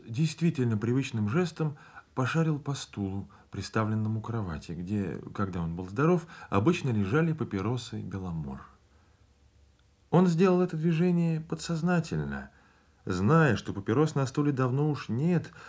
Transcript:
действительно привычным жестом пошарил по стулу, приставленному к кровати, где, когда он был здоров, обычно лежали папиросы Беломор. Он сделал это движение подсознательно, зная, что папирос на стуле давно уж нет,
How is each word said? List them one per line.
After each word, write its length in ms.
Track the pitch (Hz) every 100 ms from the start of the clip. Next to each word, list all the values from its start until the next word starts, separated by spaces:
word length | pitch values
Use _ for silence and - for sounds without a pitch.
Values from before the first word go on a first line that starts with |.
| -
действительно 680 | 117 156 - 170 - 120 110
привычным 520 | 113 127 131 117 104
жестом 480 | 147 180 - 156 139 - - -
пошарил 460 | - 127 160 160 147
по 140 | 147 143
стулу, 520 | - - 98 98 101 - -
приставленному 680 | 101 98 113 107 110 107 110
к 60 | 107
кровати, 440 | 113 95 76 -
где, 460 | 82 90 104 92 60 -
когда 280 | - 98 90
он 140 | 82 85
был 120 | 92
здоров, 400 | 104 156 175 - - -
обычно 400 | 101 123 180 139
лежали 420 | 110 95 139 165
папиросы 680 | 156 123 98 101 123 - 107
Беломор. 600 | 104 95 92 82 73 67 - - _ _ _ _ _ _ _ _ _ _ _ _ -
Он 180 | 165 185
сделал 340 | 165 190 180
это 140 | 180 156
движение 640 | 165 156 180 175 165 160
подсознательно, 1120 | 160 - - 165 175 175 160 78 71 71 67 - _ _ _ _ -
зная, 500 | 90 101 165 151 101
что 180 | -
папирос 420 | 101 98 117 156 143
на 100 | 135
стуле 260 | - 147
давно 380 | 131 127 131 151
уж 180 | 139 -
нет, 420 | 113 160 175 - -